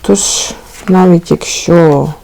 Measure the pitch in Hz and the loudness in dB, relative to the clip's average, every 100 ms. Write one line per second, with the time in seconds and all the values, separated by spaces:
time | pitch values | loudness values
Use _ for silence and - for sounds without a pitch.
0 | - 202 - - - - - - - 185 | 0 -2 -2 -6 -8 -12 -18 -12 0 2
1 | 185 170 - 156 - - - 175 160 143 | 4 2 0 -4 -4 -8 0 2 4 2
2 | 147 - | -2 -8